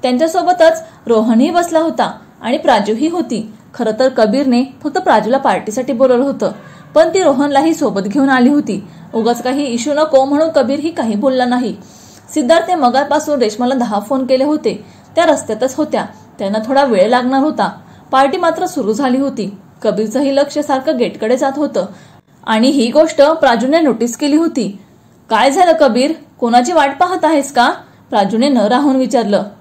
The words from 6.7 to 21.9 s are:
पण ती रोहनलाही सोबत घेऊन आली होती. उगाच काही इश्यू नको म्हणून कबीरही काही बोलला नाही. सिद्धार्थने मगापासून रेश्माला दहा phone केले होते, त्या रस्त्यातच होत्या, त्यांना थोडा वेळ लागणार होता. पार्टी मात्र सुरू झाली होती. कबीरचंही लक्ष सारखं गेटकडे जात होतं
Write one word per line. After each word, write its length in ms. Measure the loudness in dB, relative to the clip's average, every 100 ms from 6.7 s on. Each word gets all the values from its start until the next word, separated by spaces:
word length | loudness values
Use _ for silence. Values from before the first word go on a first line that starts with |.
| -20 -2
पण 140 | 2 2
ती 140 | 2
रोहनलाही 520 | 2 2 2 2 2
सोबत 260 | 0 -2 -2
घेऊन 280 | -2 0 2
आली 220 | 4 4
होती. 380 | 2 0 -6 -8 -20 -10
उगाच 280 | -4 -2 -2
काही 220 | -2 -4
इश्यू 300 | -2 -4 -2
नको 300 | 0 2 2
म्हणून 240 | 2 0 0
कबीरही 420 | 0 0 -2 -4
काही 240 | -4 -4
बोलला 300 | 0 0 0
नाही. 320 | 0 -2 -4 -8 -16 -20 -20 -20 -8
सिद्धार्थने 400 | -4 2 2 2
मगापासून 640 | 0 2 0 0 -2 -2 -2
रेश्माला 360 | -2 -2 -2
दहा 260 | -2 -2 -4
phone 260 | -4 -4 0
केले 180 | 0
होते, 400 | 0 0 -2 -4 -12 -20 -8 0
त्या 100 | 2
रस्त्यातच 480 | 0 -2 -4 -4
होत्या, 300 | -2 -4 -4 -6 -12 -20 -10
त्यांना 200 | -6 -4 -2
थोडा 180 | 0
वेळ 240 | 2 2 2
लागणार 320 | 2 0 0
होता. 300 | 0 0 -4 -4 -20 -20 -2
पार्टी 280 | 2 2 2
मात्र 280 | -2 -2 -4
सुरू 260 | -4 -2
झाली 260 | -2 0 0
होती. 400 | -2 -4 -8 -10 -20 -6
कबीरचंही 540 | -4 -2 -2 0 0 0
लक्ष 220 | 0 -2
सारखं 400 | -2 -2 -2 -2
गेटकडे 380 | -2 -2 -2 0
जात 160 | 0 -2
होतं 300 | -4 -2 -6